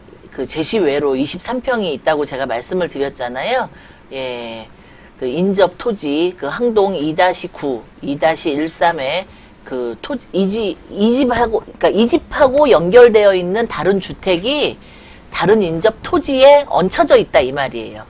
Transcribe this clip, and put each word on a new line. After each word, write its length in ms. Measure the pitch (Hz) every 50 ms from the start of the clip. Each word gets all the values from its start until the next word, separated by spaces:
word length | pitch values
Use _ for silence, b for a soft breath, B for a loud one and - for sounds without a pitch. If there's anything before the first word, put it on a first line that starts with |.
| - - - - - -
그 160 | - - 131
제시 320 | - - 156 156 - 220 220
외로 380 | 175 143 135 143 147 139 135
이십삼 440 | 131 143 147 - 180 - - 247 254
평이 320 | - 269 247 226 202 170 143
있다고 300 | 117 - 160 160 147 147
제가 220 | - 143 127 135
말씀을 420 | 131 113 120 123 - 180 185 175 156
드렸잖아요. 800 | - 139 139 139 110 - 127 120 123 131 151 208 247 262 220 - B B B B B B B - 135
예, 540 | 135 131 127 123 120 117 117 113 113 110 - B B B B B B B B B -
그 60 | 131
인접 480 | 127 123 160 185 196 196 190 190 175 -
토지, 580 | - - 240 208 202 - 143 143 151 175 180 180 -
그 80 | -
항동 480 | - - 226 240 240 220 214 196 196 190
이 200 | 156 147 156 156
다시 340 | 175 180 190 175 - - 170
구, 340 | - - - 143 127 110 - - - -
이 180 | - - 143 143
다시 340 | 160 160 160 - - 170 139
일삼에 760 | 143 156 165 - - 180 170 170 151 131 135 151 180 196 B B B B B B - -
그 340 | - 135 127 123 117 113 107
토지, 260 | - - 294 247 - - -
이 160 | 175 196 190
집, 300 | 202 226 220 190 - - - -
이 260 | 131 180 208 226 240
집하고, 440 | 262 285 240 240 233 240 226 220 -
그러니까 280 | - - - - - 160
이 180 | - 190 233
집하고 640 | 240 - 311 - - - - 302 254 247 285 302 277
연결되어 640 | 190 156 170 175 196 247 240 240 208 214 208 202 190
있는 340 | 185 175 175 185 226 233 226
다른 320 | - - - 185 202 190
주택이 800 | - - 156 - - 190 180 170 185 247 294 294 247 139 107 B B B B B B B B B B -
다른 300 | - - - 175 220 220
인접 360 | 196 165 160 170 - 220 220 - -
토지에 640 | - - 359 269 - 269 262 262 277 294 285 285 -
얹혀져 500 | - - 180 185 - - 339 - 302 233
있다 220 | 170 - - 165
이 120 | 135 127 135
말이에요. 520 | 143 139 127 117 117 107 110 107 107 107